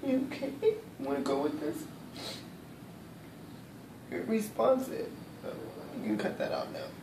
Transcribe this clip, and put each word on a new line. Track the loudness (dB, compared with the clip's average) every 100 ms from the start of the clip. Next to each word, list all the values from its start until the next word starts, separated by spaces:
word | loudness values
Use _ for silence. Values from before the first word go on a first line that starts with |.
| 6
You | 4 4
okay? | -2 -2 4
You | 4 4 -4 -6
wanna | 0 2
go | 4 4
with | 4 2
this? | -2 -2 -6 -10 -12 -8 -8 -8 -10 -12 -14 -14 -14 -12 -12 -12 -14 -14 -12 -12 -14 -14 -14 -14 -6
You're | -4
responsive. | 4 4 4 4 8 8 4 -2 -4 -6 -10 -8 -8 -6 -8 -8 -8 -4
You | 2
can | 4
cut | 2 2
that | 2
out | 2 0
now. | -4 -6 -8